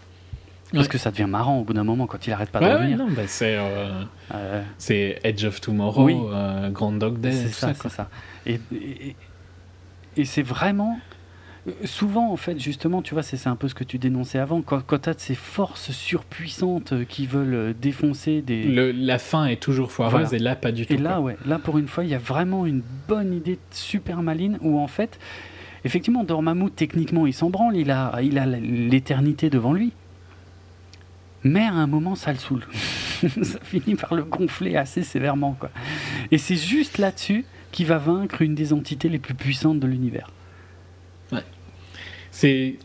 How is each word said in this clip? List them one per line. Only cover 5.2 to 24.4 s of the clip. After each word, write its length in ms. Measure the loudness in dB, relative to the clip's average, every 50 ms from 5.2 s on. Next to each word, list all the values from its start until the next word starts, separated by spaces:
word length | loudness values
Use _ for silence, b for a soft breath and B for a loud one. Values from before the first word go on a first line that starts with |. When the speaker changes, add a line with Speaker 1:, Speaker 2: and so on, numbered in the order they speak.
| -2
Speaker 2:
Edge 220 | -2 -2 0 -2
of 160 | -2 -4 -4
Tomorrow, 440 | -4 -2 0 2 2 2 6 6 6
Speaker 1:
Oui. 120 | 6 6 4
Speaker 2:
euh, 500 | 0 -2 -2 -2 -2 -2 -2 -2 -2 -4
Grand 220 | -2 -2 -2 0 0
Dog 280 | 0 0 0 0 0
Day, 120 | 0 0 0
Speaker 1:
C'est 140 | 0 -2
Speaker 2:
tout 60 | -4 -4
Speaker 1:
ça, 140 | -2 -2 -2
Speaker 2:
ça, 60 | -2
Speaker 1:
c'est 60 | -2
Speaker 2:
quoi. 100 | -6 -8
Speaker 1:
ça. 200 | -8 -8 -10 -10 B B B B B B B
Et, 100 | -4 -4 -4 -4 -8 -10
et, 360 | -8 -8 -10 -12 -12 -12 -14
et, 80 | -14 -14 -18 -20 -20 -20 -20 -20 -20 -20 -20 -20 -20 -20 -20 -20 -20 -20 -20 -6 -2
et 80 | 0 0
c'est 180 | 0 0 0 -2
vraiment, 560 | 0 -2 0 0 2 2 2 0 0 -2 -4 -8 -14 B B B B B B B B B B B -10
euh, 40 | -8 -8 -8
souvent, 480 | -8 -2 0 0 2 2 2 2 2 0
en 40 |
fait, 220 | -2 -2 -4 -4 -4
justement, 440 | -4 -6 -6 -2 -2 0 0 0 -2
tu 120 | -2 -4
vois, 80 | -4 -4
c'est, 140 | -2 -6
c'est 120 | -4 -2 -2
un 60 | -2
peu 120 | 0 -2 -4
ce 60 | -4
que 100 | -4 -6
tu 140 | -6 -4 -2
dénonçais 400 | 0 2 2 0 -2 -2 0 -2
avant, 240 | 0 0 0 -2 0
quand, 200 | 0 -2 -2 0
quand 140 | 0 0 0 0
t'as 120 | -2 -4
de 60 | -4
ces 140 | -4 -6 -6
forces 560 | -6 -6 -6 -2 -2 -2 -2 -2 -8 -10 -8 -8
surpuissantes, 1000 | -8 -4 -4 -4 -4 -4 -6 -10 -12 -10 -10 -6 -2 -2 0 0 -2 -2 -2 -2
euh, 120 | -2 -2
qui 220 | -4 -4 -6 -4
veulent, 280 | -2 0 0 0 2 0
euh, 180 | 0 0 -2 -2 0
défoncer 600 | -2 -2 0 2 2 0 0 0 0 0 0 0 0
des 220 | 0 -2 2 2
Speaker 2:
Le, 260 | 4 4 6 4 4
la 280 | 2 2 2 2 2 0
fin 280 | 0 0 2 2 2
est 140 | 2 2 0 0
toujours 300 | 0 2 2 0 0 0
foireuse, 360 | 0 2 4 4 4 4 2
Speaker 1:
Voilà. 60 | 0
Speaker 2:
et 20 | 0
là, 160 | 2 0 0
pas 160 | 0 0 -2 -2
du 140 | -2 0
tout, 60 | 0 2
Speaker 1:
Et 40 |
là, 180 | 2 2 2 0
Speaker 2:
quoi. 60 | 0
Speaker 1:
ouais, 160 | 0 -2 -4 -4 -2
là, 120 | -2 -2 -2
pour 200 | -2 0 0 0
une 100 | 0 0
fois, 140 | -2 -4 -2
il 60 | -2
y 40 | -2
a 40 | -2
vraiment 480 | -2 -2 -2 0 0 0 0 0 0
une 160 | 0 0 0 -2 -4 -10 -12 -4
bonne 260 | -2 0 0 0 0 -2
idée 260 | -2 -2 -2 -4 -4 -6 -12
super 520 | -12 -10 -8 -4 -4 -4 -4 -4 -4 -2 0
maligne 360 | 0 0 0